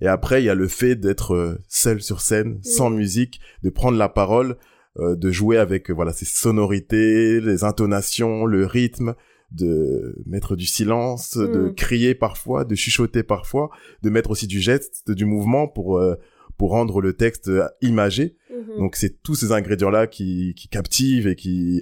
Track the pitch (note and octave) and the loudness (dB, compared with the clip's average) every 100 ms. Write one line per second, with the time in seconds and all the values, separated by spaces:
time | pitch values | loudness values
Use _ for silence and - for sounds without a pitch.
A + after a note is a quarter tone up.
0 | F#2+ F#2 - C3 A2+ G2 F#2 - B2 A#2+ | 0 0 2 2 2 2 0 0 0 2
1 | G2 G2+ - F2 E2+ E2+ - - A#2+ G#2+ | 0 -2 0 0 0 -6 -6 -2 0 0
2 | - G2 - G#2+ G#2+ G#2 F#2+ - B2 A2 | -4 -4 0 0 0 -6 -4 0 0 0
3 | G2+ G2+ B2 - - - F#2+ - B2+ A#2 | 0 0 -2 -6 -20 -6 -4 0 2 2
4 | G2+ - G2 A#2 B2+ A#2+ _ _ _ - | 2 2 2 2 0 -4 _ _ _ -4
5 | E2+ F2 F#2 F2+ G#2+ A2+ G2 F#2+ - E2+ | -2 0 0 2 4 4 4 0 -2 -2
6 | E2 E2 F#2+ - A#2 G#2+ G2+ G2 - A2 | -2 -4 -6 -2 2 2 2 0 0 2
7 | A2 A2 A2+ A2+ A2 F#2 G#2 G#2 G#2 G2+ | 4 4 4 2 2 0 0 0 0 0
8 | F#2+ - A2+ A2 A2+ G2 F#2+ B2 A#2+ - | -2 -2 -2 0 2 2 2 2 0 -2
9 | A#2 A#2 _ _ - E2 F2 D#2+ D2 C2 | -6 -6 _ _ -14 -4 0 2 0 -2
10 | A#1+ - - F#2+ - F#2 F2+ - G#2 A#2 | -6 -12 -8 -6 -4 -4 -4 -2 0 0
11 | B2 A#2+ - A#2+ G#2 A#3 F#2 - - A#2+ | -2 -6 -6 -2 0 0 -2 -2 0 2
12 | A#2+ B2+ A2 - A2+ C3+ B2+ G#2 - - | 2 2 -2 -4 -6 -4 -2 -2 -2 0
13 | A#2 A#2+ - G2 - C#3 D3+ - - - | 0 0 -2 -2 -2 -4 -4 -8 -20 -4
14 | G#2+ A2 A2+ G#2+ G#2 G2 F#2 C#3 - - | 0 2 0 -2 -2 -2 2 0 -2 -12
15 | - G2 G#2 G#2 G2+ C3+ D3+ - F#2 F2+ | -6 -2 0 0 2 2 0 -4 0 2
16 | F#2 E2+ - _ - - G2+ A2 A#2 G2 | 2 0 -8 _ -14 -2 0 2 0 0
17 | F#2+ F2+ A#2 - F#2+ F#2+ - - B2 A2+ | 0 2 0 0 0 2 0 0 0 2
18 | G2+ F#2+ E3 _ - B3 A3 G#2+ F#2+ - | 2 0 -4 _ -16 -14 -10 -4 -4 -2
19 | G2 - - D3+ G#2+ A2 G2 G2+ G2 G#2+ | -4 -4 -6 -2 0 0 0 0 2 2
20 | A2 - F#2+ F2+ F2+ E2+ - G#2 - - | 2 -2 -4 -2 -4 -6 -8 -8 -4 0
21 | C3+ B2+ G2+ F2 F#2 F2+ F2 F2+ | 2 2 2 -2 -2 -2 0 -2